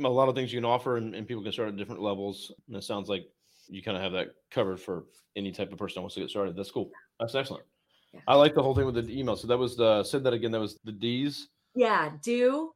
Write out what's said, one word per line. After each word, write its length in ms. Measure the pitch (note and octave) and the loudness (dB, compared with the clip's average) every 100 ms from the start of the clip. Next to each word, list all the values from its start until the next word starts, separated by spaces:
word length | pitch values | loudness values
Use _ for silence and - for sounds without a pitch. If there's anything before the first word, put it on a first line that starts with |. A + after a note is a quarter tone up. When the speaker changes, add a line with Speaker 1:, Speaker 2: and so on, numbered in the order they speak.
Speaker 1:
a 60 | C3+ | 0
lot 200 | B2 C3+ | 4 4
of 60 | B2 | 2
things 160 | B2+ | -2
you 60 | B2 | -2
can 60 | A#2 | 2
offer, 320 | A#2+ C3 A#2+ | 2 2 -2
and, 160 | A2+ | -2
and 140 | G2 G#2 | -6 -8
people 160 | A#2 | -8
can 80 | G2+ | -6
start 180 | G2+ A2 | -4 -4
at 80 | G2+ | -4
different 240 | G2+ G2 | -8 -4
levels. 500 | G#2 G2 G2+ G2 - - - | -2 -2 -4 -6 -12 -18 -14
And 80 | G2+ | -12
it 80 | |
sounds 240 | - G#2 F#2+ | -6 -6 -4
like 200 | G2 - _ _ _ - | -6 -6 _ _ _ -18
you 120 | F#2+ | -12
kinda 180 | F2+ F#2+ | -6 -4
have 120 | F#2+ | -2
that 160 | F2 - - _ | -4 -4 -8 _
covered 280 | - G2+ F2+ | -2 -2 -2
for 260 | - F2+ - _ _ - | -6 -8 -10 _ _ -8
any 160 | G2 | -6
type 200 | F#2 G2 | -6 -8
of 60 | F2+ | -8
person 180 | G2 F#2 | -10 -8
that 60 | |
wants 140 | F2+ F#2+ | -10 -8
to 60 | |
get 80 | F#2 | -6
started. 260 | G#2+ G2 E2+ | -4 -4 -6
That's 160 | G2 | -8
cool. 180 | - G2 - - - | -6 -8 -10 -18 -8
That's 160 | A#2 C3 | -4 -2
excellent. 280 | C3+ - - _ _ _ _ | -4 -8 -16 _ _ _ _
Speaker 2:
Yeah. 80 | - - | -6 6
Speaker 1:
I 80 | C#3 | 8
like 200 | D3 D3+ | 8 6
the 60 | |
whole 120 | C3+ C3 | 4 4
thing 100 | C3+ | 2
with 100 | A#2+ | 0
the 220 | A#2 B2+ | -2 -2
email. 180 | B2+ G2+ | -2 -2
So 120 | A2+ | 2
that 100 | B2 | 2
was 200 | B2 A#2+ | 2 4
the, 260 | A2+ G#2+ | 6 6
said 200 | F#2+ C#3+ | 4 0
that 100 | C3 | 2
again, 180 | A#2+ A#2 | 2 0
that 80 | A2 | -2
was 180 | G#2 - | -4 -8
the 80 | A2 | -14
Ds? 560 | G#2+ A#2 B2 C#3+ C#3 - _ _ - | -6 -2 -2 -2 -6 -14 _ _ 0
Speaker 2:
Yeah, 360 | A3+ G3 D3+ D3+ | 2 2 0 -4
do, 500 | A#3 A#3+ B3 C#4 D#4+ | -2 2 2 2 -4